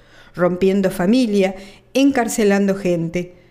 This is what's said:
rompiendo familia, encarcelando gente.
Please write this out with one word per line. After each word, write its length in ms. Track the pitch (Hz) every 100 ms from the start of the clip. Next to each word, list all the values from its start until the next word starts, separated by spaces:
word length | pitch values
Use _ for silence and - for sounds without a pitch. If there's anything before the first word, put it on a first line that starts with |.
| - - -
rompiendo 560 | - 175 180 190 196 185
familia, 680 | 190 180 247 240 202 185 190 - - _
encarcelando 840 | 254 277 269 226 233 208 196 202
gente. 600 | 196 185 175 165 175 175 - -